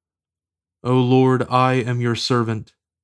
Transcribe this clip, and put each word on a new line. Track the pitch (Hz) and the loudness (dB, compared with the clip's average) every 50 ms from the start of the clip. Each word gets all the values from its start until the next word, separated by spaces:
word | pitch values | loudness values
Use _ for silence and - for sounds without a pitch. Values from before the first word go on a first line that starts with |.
| _ _ _ _ _ _ _ _ _ _ _ _ _ _ _ _ - | _ _ _ _ _ _ _ _ _ _ _ _ _ _ _ _ -4
O | 120 127 127 | 0 0 2
Lord, | 127 123 127 131 131 131 131 123 123 - | 2 4 4 4 4 4 2 0 -2 -2
I | 127 127 127 127 127 | -2 0 0 0 0
am | 131 110 123 123 120 | -2 -2 -4 -4 -4
your | 120 120 117 | -2 -4 -4
servant. | 110 - - 127 120 117 110 113 110 107 _ _ _ _ _ _ _ | -4 -4 -2 -2 -2 -2 -2 -4 -8 -8 _ _ _ _ _ _ _